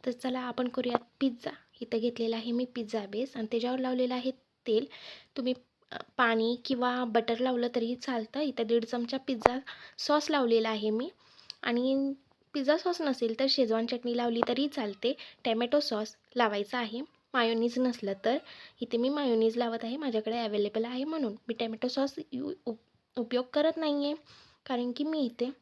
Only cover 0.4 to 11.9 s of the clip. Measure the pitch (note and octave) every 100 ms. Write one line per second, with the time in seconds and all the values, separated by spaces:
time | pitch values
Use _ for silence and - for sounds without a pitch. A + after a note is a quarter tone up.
0.4 | B3 A#3+ B3 B3+ B3 A#3+ - _ C4+ A#3+
1.4 | - - _ - A#3 A3+ A#3+ A#3 A3+ A3+
2.4 | A3+ A#3+ B3 B3 G#3+ A3+ G3+ G#3 C4 B3+
3.4 | A3 A#3 A#3+ C4 B3+ B3+ B3+ B3+ B3+ -
4.4 | _ _ - A3 C#4 - - - - -
5.4 | B3 B3 _ _ _ - - - A#3+ A3+
6.4 | A3+ B3 - B3 B3 B3 B3 A3+ A3 A3+
7.4 | B3+ B3 A#3+ A#3+ A#3 B3 - A#3+ A3 C4+
8.4 | D4+ B3 A3+ A#3 A3+ A#3+ A#3 C4+ C4+ A#3+
9.4 | A#3 B3+ - - - - - D4 D4+ D4
10.4 | A#3+ A3+ A3+ G#3+ G#3+ A3 D4+ _ _ -
11.4 | - - - A#3+ B3+